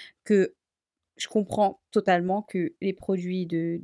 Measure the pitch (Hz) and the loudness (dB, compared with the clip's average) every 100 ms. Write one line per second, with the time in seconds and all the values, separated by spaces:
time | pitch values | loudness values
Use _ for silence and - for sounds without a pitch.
0 | - _ - 202 185 _ _ _ _ _ | -20 _ 0 2 2 _ _ _ _ _
1 | _ - - 220 202 - 202 - _ 220 | _ -14 -6 -4 -2 0 0 0 _ -2
2 | 196 180 180 196 214 190 170 - 196 185 | 2 2 2 -2 -2 -4 -4 -4 -6 -4
3 | - 190 180 185 175 165 165 170 | -2 -2 -2 -4 -2 -2 -2 -6